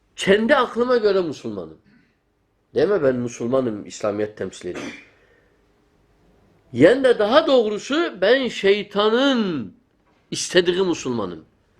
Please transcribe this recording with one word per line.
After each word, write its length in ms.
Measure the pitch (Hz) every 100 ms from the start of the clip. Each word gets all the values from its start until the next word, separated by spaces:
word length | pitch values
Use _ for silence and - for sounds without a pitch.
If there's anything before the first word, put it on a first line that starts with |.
| _ -
kendi 400 | 180 202 226 285
aklıma 400 | 240 226 247 247
göre 240 | 208 190
Müslümanım. 580 | 170 127 117 101 80 78 _ _ _ _ _ _ _ _ _
Deme 280 | 113 170 202
ben 140 | 135 127
Müslümanım, 720 | 120 - 120 131 127 104 92
İslamiyet 500 | - 107 104 107 -
temsil 320 | 98 - 90
ediyorum. 240 | 85 90 - - _ _ _ _ _ _ _ _ _ _ _ _ _ _ _ _
Yen 320 | 120 160 269
de 140 | 254 220
daha 280 | 208 285 320
doğrusu 720 | 262 214 208 - 294 339 196
ben 280 | 190 262 240
şeytanın 1300 | - 196 208 180 196 214 233 277 247 202 151 95 - _ _ _ _ _
istediği 520 | 160 - 180 180 180
Müslümanım. 640 | 190 156 135 120 95 80 76 _ _ _